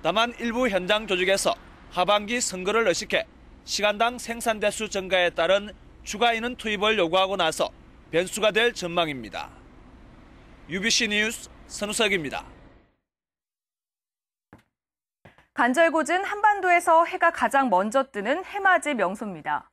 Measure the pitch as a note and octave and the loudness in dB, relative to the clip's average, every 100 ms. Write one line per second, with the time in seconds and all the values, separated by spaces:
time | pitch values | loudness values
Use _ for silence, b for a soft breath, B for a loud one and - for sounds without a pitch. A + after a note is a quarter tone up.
0 | D#3+ G3 A#3+ A#3+ A#3 A#3 B3+ G3 F3+ G#3 | 0 0 -2 -2 -4 0 0 0 0 -2
1 | G#3+ F#3 F#3 G3 F3+ - - - - F3 | 0 0 2 2 0 -4 -10 -20 -8 -2
2 | F3+ G#3 G#3 A#3+ A#3+ F#3 F#3 A3 A3 E3 | 2 2 0 -4 -4 -4 -2 2 2 0
3 | G#3+ D#3+ - - - - - - G#3 G#3 | -2 -4 -4 -14 -20 -20 -8 -2 -2 0
4 | A#3 B3 - A#3 A#3 G#3+ G#3 - G#3+ G3 | -2 -2 -10 -4 -4 0 -2 -2 -6 -6
5 | F#3 F#3 F3 - E3 G3 G#3 - - - | 0 2 2 0 2 2 0 -16 -20 -20
6 | - G3+ A#3+ A3+ A#3 B3 A3 G#3 G#3+ A3 | -12 0 0 2 -4 -6 -4 0 2 2
7 | E3+ F#3 F#3+ G3 E3 - - - - - | 2 2 2 0 0 0 -4 -4 -20 -20
8 | - D#3+ F3+ - G#3+ G3+ A#3+ - F3 F3 | -2 -2 -2 0 0 2 0 -2 -4 -2
9 | D#3+ C3+ G#2+ F2 C#2+ - - - - - | -2 -4 -10 -12 -12 -16 -20 -20 -20 -20
10 | - - - - - - - F3+ G#3+ A3 | -20 -20 -20 -20 -20 -20 -10 -4 -2 0
11 | A3+ G#3 G#3+ - - - - - G#3 G#3+ | 0 0 -2 -4 -16 -20 -18 -8 -6 0
12 | G#3+ G3 C#3+ F#2+ - - - - _ _ | 0 0 -4 -8 -12 -20 -20 -20 _ _
13 | _ _ _ _ _ _ _ _ _ _ | _ _ _ _ _ _ _ _ _ _
14 | _ _ _ _ _ - _ _ _ _ | _ _ _ _ _ -20 _ _ _ _
15 | _ _ - b b - A#3+ C4 E4 D#4 | _ _ -20 b b 0 2 4 4 2
16 | C#4+ F4+ G4 G#4 G#4+ G4+ F#4 F4 F4 E4 | 0 -2 -2 2 2 2 2 2 6 4
17 | E4+ F4+ E4+ - A#3 C#4 C4 F3+ G#3 C4 | 4 2 0 2 0 2 2 2 2 0
18 | C4 G3+ G3+ D#4 F#4 G4+ F#4+ F4 D4 B3+ | -2 -6 -2 -4 -4 0 4 4 2 0
19 | F3+ G3 G#3+ E3 D3+ D3 - | -2 -2 -8 -8 -6 -6 -6